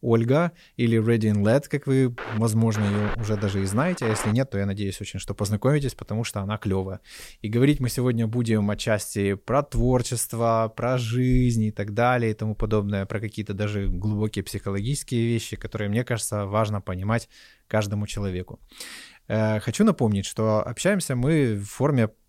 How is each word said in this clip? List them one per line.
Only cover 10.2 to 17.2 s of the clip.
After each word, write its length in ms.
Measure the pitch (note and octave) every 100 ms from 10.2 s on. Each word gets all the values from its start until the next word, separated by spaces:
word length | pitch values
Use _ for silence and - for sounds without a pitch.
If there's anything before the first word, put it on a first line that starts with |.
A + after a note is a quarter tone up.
| - A#2 A#2 A2+ A2+ -
про 220 | A#2+ B2+
жизнь 680 | A#2 A#2+ B2+ B2+ B2 A2+ G#2+
и 60 |
так 220 | G#2+ G#2
далее 380 | G#2 A#2+ B2 A2+
и 20 |
тому 220 | G#2+ G#2+ G#2
подобное, 500 | A2 G#2+ G2+ G2+ G2
про 140 | G#2+
какие-то 340 | G#2+ - G#2
даже 340 | G2 G#2 G#2 G2
глубокие 560 | F2+ G#2 G#2+ G#2+ G#2
психологические 840 | F#2+ G2+ - G2 G#2+ C#3+ - A#2+ A#2
вещи, 300 | A#2 - -
которые, 320 | - G#2+ G2+
мне 140 | G#2
кажется, 440 | B2 A2+ - G#2 G2
важно 340 | G#2 G#2+ G#2
понимать 480 | - F2+ G2 A2+